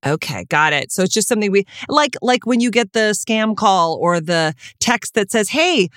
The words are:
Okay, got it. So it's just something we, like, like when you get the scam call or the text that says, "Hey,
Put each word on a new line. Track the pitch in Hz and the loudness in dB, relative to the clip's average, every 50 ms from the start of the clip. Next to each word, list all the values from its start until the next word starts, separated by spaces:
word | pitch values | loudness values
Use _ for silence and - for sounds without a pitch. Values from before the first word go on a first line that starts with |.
| - | -2
Okay, | 139 147 156 - - 143 98 90 - | -2 -2 -2 -4 -6 -8 -10 -8 -2
got | - 147 151 156 147 | 2 2 4 4 2
it. | 143 135 - | 0 -4 -4
So | - - 185 | -2 -2 -2
it's | 185 - | 0 0
just | 220 208 - | -2 0 0
something | 247 214 208 202 190 | 0 0 0 0 0
we, | 196 196 _ - - - - | 0 0 _ -10 -16 -8 -2
like, | 269 294 294 277 - - - | 0 0 0 0 -2 -4 -2
like | 233 247 240 - | 0 0 0 0
when | 220 254 240 | 0 0 2
you | 240 247 | 0 2
get | 196 240 240 190 _ | 2 0 -2 0 _
the | 233 220 214 208 | 0 0 0 0
scam | - - - 226 220 220 220 214 | -2 -2 -2 -2 0 0 -2 -2
call | - 220 214 190 185 170 165 160 113 | 2 2 4 4 4 2 0 0 0
or | 139 175 175 170 | 0 0 0 0
the | 160 160 175 165 160 156 156 _ - - - _ | 0 0 0 0 0 0 -2 _ -14 -20 -10 _
text | - - 240 233 - - - | -2 0 0 -2 -2 -4 -2
that | 233 202 190 | -2 -2 0
says, | - 226 214 - | 0 -2 -2 0
"Hey, | - 285 320 359 349 269 185 175 _ | 0 0 0 2 2 2 0 -2 _